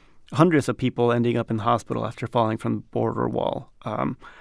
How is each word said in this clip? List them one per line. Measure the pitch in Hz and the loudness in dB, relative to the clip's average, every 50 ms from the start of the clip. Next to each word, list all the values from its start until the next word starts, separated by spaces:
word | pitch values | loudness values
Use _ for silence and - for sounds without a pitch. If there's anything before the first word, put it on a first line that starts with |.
| - - - - - - - | -20 -20 -20 -20 -16 -4 2
hundreds | 113 160 185 160 147 - - | 4 4 6 6 4 2 0
of | 117 - | -2 0
people | 131 123 - - 120 120 117 | -2 -2 0 2 2 2 4
ending | 120 117 120 120 120 | 2 2 2 2 0
up | 113 - | 0 -2
in | 117 | -4
the | 110 104 | -2 0
hospital | 117 120 113 - - 123 117 113 | 2 0 0 0 -4 -4 -4 -4
after | 110 - - - 113 | -6 -6 -8 -8 -2
falling | - 123 113 110 110 110 | 0 2 2 2 0 -2
from | - 120 113 | -4 -4 -4
the | 104 - - | -4 -6 -6
border | - 120 113 113 117 117 120 120 | -4 -2 -2 -2 0 -2 -2 -2
wall. | 117 117 - - - - 127 - _ _ - | -2 -2 -2 -2 -2 -4 -8 -12 _ _ -10
Um, | - 107 113 127 - 127 - - - - - | -8 -4 -2 -2 -4 -4 -6 -12 -20 -20 -20